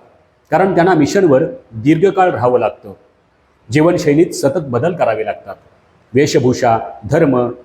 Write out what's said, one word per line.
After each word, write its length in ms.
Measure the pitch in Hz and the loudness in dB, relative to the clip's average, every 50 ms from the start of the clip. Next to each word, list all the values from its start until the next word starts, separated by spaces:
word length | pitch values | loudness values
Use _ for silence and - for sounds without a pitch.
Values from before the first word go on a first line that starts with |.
| _ _ _ _ _ _ _ _ _ - | _ _ _ _ _ _ _ _ _ -2
कारण 240 | 156 165 190 - 160 | 0 0 0 2 2
त्यांना 200 | 170 170 185 180 | 2 2 2 4
मिशनवर 500 | 151 139 139 - 202 185 156 127 135 - - - - - _ | 2 2 2 2 2 2 4 4 2 0 -2 -8 -12 -18 _
दीर्घकाळ 580 | 113 110 110 147 165 160 190 190 185 190 185 180 | -12 -4 0 0 2 2 2 0 2 2 0 0
राहावं 280 | 147 110 123 127 123 117 | 0 0 0 0 0 0
लागतं. 340 | 110 104 - - - 101 92 - _ _ _ _ _ _ _ _ _ _ _ _ _ - | 0 -2 -6 -8 -16 -20 -20 -20 _ _ _ _ _ _ _ _ _ _ _ _ _ -2
जीवनशैलीत 600 | 113 151 156 175 175 - - 147 143 156 180 175 | 0 2 2 2 2 0 0 0 2 2 2 0
सतत 360 | - - 185 180 180 185 147 127 | -2 -4 -2 -2 -2 -4 -4 -4
बदल 260 | 120 113 143 185 180 | -4 -2 -2 -2 -2
करावे 300 | 156 127 113 110 107 107 | -2 -2 -2 -2 -2 -4
लागतात. 300 | 104 - - - 101 92 - _ _ _ _ _ _ _ _ _ _ 117 | -6 -8 -10 -12 -18 -18 -18 _ _ _ _ _ _ _ _ _ _ 0
वेशभूषा, 640 | 131 151 - 165 147 120 127 120 - 131 117 113 110 - - - - - 104 | 0 0 2 0 0 0 0 0 0 0 0 0 0 -2 -8 -14 -14 -8 -2
धर्म, 400 | 143 160 160 139 127 123 120 120 - - | 0 0 2 2 2 0 -2 -2 -6 -10